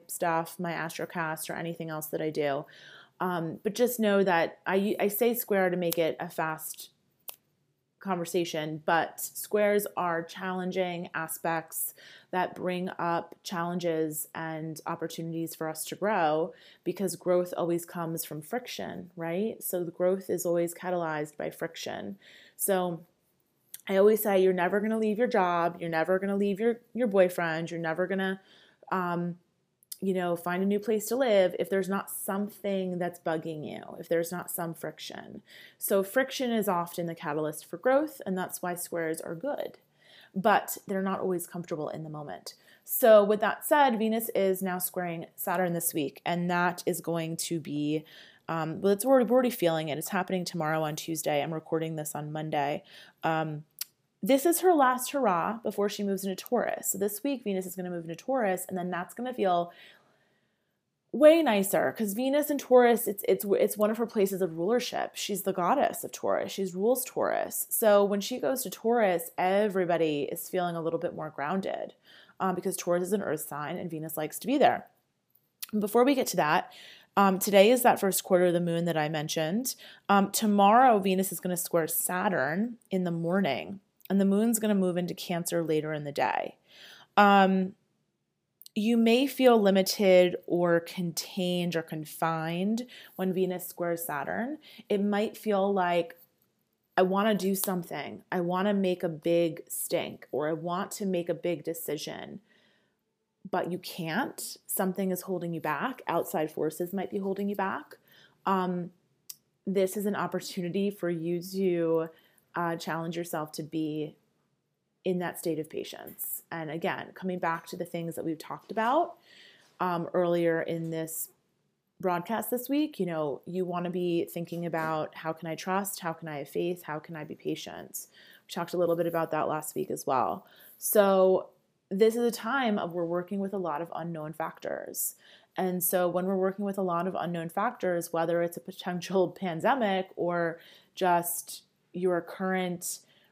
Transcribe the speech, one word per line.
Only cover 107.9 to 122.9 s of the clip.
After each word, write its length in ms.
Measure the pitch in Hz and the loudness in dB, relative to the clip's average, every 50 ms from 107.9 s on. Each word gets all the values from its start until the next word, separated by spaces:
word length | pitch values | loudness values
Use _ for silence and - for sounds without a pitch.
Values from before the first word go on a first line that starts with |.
| - - _ _ _ - - _ _ _ - | -20 -20 _ _ _ -20 -20 _ _ _ 0
Um, 460 | 185 196 185 180 180 180 180 175 175 - _ _ _ _ _ _ - - _ _ _ _ _ - | 2 2 2 2 0 0 -2 -4 -6 -10 _ _ _ _ _ _ -20 -20 _ _ _ _ _ -4
this 320 | 196 180 196 190 190 - | -2 2 2 2 2 0
is 80 | 208 190 | -2 -2
an 100 | 208 185 | -2 -2
opportunity 760 | 139 175 180 - 180 - - - 190 175 175 160 202 196 202 | -2 -2 -2 -4 -6 -6 -6 -6 -6 -4 -2 0 0 0 0
for 180 | 196 - 175 175 | -2 -2 -2 -2
you 320 | 175 160 160 170 175 175 | -2 -2 -2 -2 -2 -4
to, 680 | 170 190 190 190 196 180 175 170 165 165 165 160 160 165 - _ _ _ _ _ _ _ - | -4 -6 -4 0 0 2 2 2 2 2 2 2 0 -2 -8 _ _ _ _ _ _ _ -6
uh, 220 | 180 175 170 165 | -4 -2 -2 -2
challenge 420 | 165 - 175 156 165 165 170 165 | -4 -4 -6 -4 -4 -4 -6 -6
yourself 340 | 170 170 170 - 156 151 156 - | -6 -6 -6 -4 -6 -6 -6 -8
to 100 | - 156 | -10 -10
be 540 | 151 160 160 156 151 151 156 151 151 - _ _ _ _ _ _ _ _ _ _ _ _ _ _ _ _ _ - | -6 -4 -4 -4 -2 -4 -6 -6 -8 -10 _ _ _ _ _ _ _ _ _ _ _ _ _ _ _ _ _ -4
in 140 | 185 180 180 | -2 -2 -2
that 200 | 175 - - - | -2 -4 -6 -6
state 180 | - 175 156 | -4 -4 -2
of 120 | 151 151 - | -2 -4 -8
patience. 720 | - - - - - - - - - - - - - - - - | -8 -10 -10 -10 -12 -14 -16 -16 -14 -12 -12 -10 -10 -12 -12 -10
And 180 | - 165 160 156 | -8 -6 -6 -6
again, 440 | 147 170 185 180 - - - - - | -6 -2 -2 -2 -2 -2 -4 -10 -10
coming 260 | - 185 185 180 175 | -8 -6 -4 -4 -2
back 260 | 180 165 165 170 - | -2 -2 -2 -4 -6
to 100 | - - | -10 -8
the 80 | 185 175 | -8 -8
things 300 | - - 170 165 165 160 | -6 -6 -6 -6 -6 -6
that 100 | - - | -6 -4
we've 120 | 165 156 | -4 -4
talked 340 | 147 - - 143 151 - - | -6 -8 -12 -14 -12 -10 -8
about, 440 | 202 226 220 233 269 330 339 - - _ _ _ - - - - - - _ _ _ - | -4 -2 0 2 2 2 0 0 -4 _ _ _ -20 -20 -20 -20 -20 -20 _ _ _ -4
um, 300 | 180 185 175 170 170 - - | -2 -2 0 -2 -2 0 2
earlier 480 | 180 175 170 175 175 170 165 165 165 | 2 2 4 4 4 4 2 2 2
in 280 | - - 165 165 165 165 | 0 -2 -4 -4 -4 -4
this 400 | 165 160 160 160 - - - - _ _ _ _ _ _ _ _ _ _ _ _ _ - | -4 -6 -6 -6 -6 -8 -10 -10 _ _ _ _ _ _ _ _ _ _ _ _ _ -4
broadcast 480 | 185 180 170 170 175 - 226 220 214 - | -2 -2 -2 -2 -2 -2 -2 -2 -2 -2
this 180 | 247 247 247 | -2 -2 -2
week, 320 | - 277 294 302 302 | 0 0 0 0 0